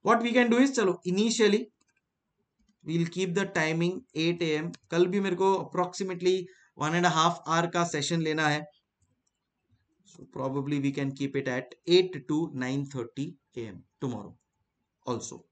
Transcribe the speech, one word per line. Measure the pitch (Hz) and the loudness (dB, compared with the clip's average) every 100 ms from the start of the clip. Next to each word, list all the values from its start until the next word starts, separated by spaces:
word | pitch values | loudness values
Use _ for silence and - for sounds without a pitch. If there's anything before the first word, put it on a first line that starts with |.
| 185 | 4
what | 226 233 | 2 4
we | 247 | 2
can | 240 | 4
do | 233 269 | 6 4
is, | 262 | 4
चलो, | 196 175 180 | 0 0 -2
initially | 185 226 226 208 208 247 _ _ _ _ _ _ _ _ _ _ _ | 0 2 4 4 4 0 _ _ _ _ _ _ _ _ _ _ _
we'll | 147 165 165 175 | -4 0 0 -2
keep | 190 170 | -2 0
the | 190 180 | 0 0
timing | 156 165 175 185 - 156 | 0 2 0 -2 -10 -2
eight | 165 170 | -2 0
A | 165 156 | 0 -2
M। | 165 - _ | -4 -10 _
कल | 165 180 | 2 2
भी | 196 | 2
मेरे | 196 175 | 0 2
को | 190 190 | 2 2
approximately | 147 180 180 - 190 170 180 185 180 - _ - | -2 -4 -4 -4 -6 -2 0 0 -4 -18 _ -6
one | 147 170 | -2 2
and | 175 | 2
a | |
half | 160 165 170 - | 4 2 2 0
hour | 165 175 | 0 2
का | 175 170 | 0 0
सेशन | 151 143 170 | -2 -2 0
लेना | 160 156 151 | 0 2 2
है, | 151 156 _ _ _ _ _ _ _ _ _ _ _ _ _ _ | 0 -4 _ _ _ _ _ _ _ _ _ _ _ _ _ _
so | - 135 - | -20 -18 -8
probably | 135 139 139 147 | -6 -4 -4 -2
we | 139 139 | -2 -2
can | 139 135 | -6 -4
keep | 139 139 | -4 -4
it | 131 | -4
at | 127 131 - - 180 | -6 -6 -14 2 4
eight | 185 151 - | 4 -4 -4
to | 151 160 139 | -4 -4 -6
nine | 127 139 139 | -4 -4 -6
thirty | 139 117 - 151 175 _ 123 | -8 -10 -8 -10 -12 _ -14
A | 113 | -12
M | 90 _ _ | -14 _ _
tomorrow | 139 110 95 - _ _ _ _ _ _ - | -8 -8 -12 -20 _ _ _ _ _ _ -8
also। | 117 - - _ | -8 -8 -16 _